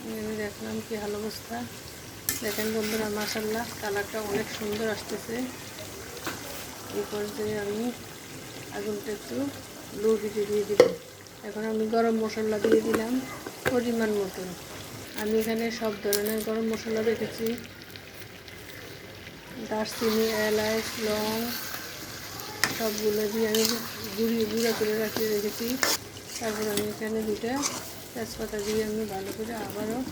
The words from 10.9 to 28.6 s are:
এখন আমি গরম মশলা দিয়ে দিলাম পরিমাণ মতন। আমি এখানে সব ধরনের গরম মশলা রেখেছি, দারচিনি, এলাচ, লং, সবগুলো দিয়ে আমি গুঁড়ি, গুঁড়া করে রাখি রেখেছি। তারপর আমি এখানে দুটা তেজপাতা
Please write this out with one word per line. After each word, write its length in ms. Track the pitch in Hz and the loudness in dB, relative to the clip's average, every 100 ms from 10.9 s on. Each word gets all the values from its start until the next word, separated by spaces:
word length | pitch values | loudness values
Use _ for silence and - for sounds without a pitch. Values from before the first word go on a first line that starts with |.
| 175 - - - - 214 | 8 -8 -16 -16 -12 -8
এখন 160 | 214 220 | -4 0
আমি 140 | 220 220 | 2 4
গরম 280 | 226 226 226 | 6 6 4
মশলা 340 | 214 220 220 214 | 2 0 0 4
দিয়ে 220 | 220 220 | 6 8
দিলাম 320 | 226 220 226 262 - - - - - | 6 2 2 0 0 -6 -10 -4 2
পরিমাণ 380 | 247 240 226 220 208 | 2 4 4 4 4
মতন। 280 | 190 190 185 175 - - - - - - | 0 -2 -6 -8 -10 -10 -10 -10 -8 -2
আমি 140 | 214 220 | 4 4
এখানে 240 | 220 226 233 226 | 4 2 2 0
সব 140 | 220 202 | 0 0
ধরনের 360 | 208 202 208 220 220 | 2 4 4 2 2
গরম 180 | 220 226 | 2 2
মশলা 300 | 220 226 220 220 | 0 0 2 4
রেখেছি, 360 | 214 208 - 226 240 - - - - - - - - - - - - - - - - - - - 240 220 | 2 0 0 0 0 -6 -12 -14 -14 -14 -14 -14 -14 -14 -14 -12 -12 -12 -12 -14 -14 -14 -14 -12 -8 -4
দারচিনি, 560 | 214 214 - 226 220 220 214 214 | -2 -2 0 2 4 4 4 4
এলাচ, 380 | 214 214 220 220 - 214 | 4 4 2 0 -2 0
লং, 300 | 214 214 226 240 240 - - - - - - - - - - - - | 2 2 0 0 -4 -6 -6 -8 -10 -10 -10 -10 -10 -8 -2 -2 0
সবগুলো 460 | 220 214 214 214 208 | 0 2 2 2 2
দিয়ে 140 | 226 220 | 2 4
আমি 120 | 220 220 233 233 214 214 202 | 6 4 4 -2 -6 -4 0
গুঁড়ি, 220 | 226 233 214 | 2 4 2
গুঁড়া 200 | 226 226 220 | 2 2 4
করে 140 | 214 214 | 2 2
রাখি 200 | 214 226 220 | 0 0 2
রেখেছি। 340 | 208 208 - 233 262 - - - - - - | 2 0 0 -2 2 2 2 -2 -12 -10 -4
তারপর 260 | 226 214 214 | -2 0 0
আমি 120 | 208 214 | 2 0
এখানে 280 | 214 220 220 214 | -2 -2 0 0
দুটা 240 | 208 233 277 285 - - - - | 0 0 0 -2 -4 -8 -10 -10
তেজপাতা 440 | 240 220 - 214 214 | -8 -6 -6 -4 -2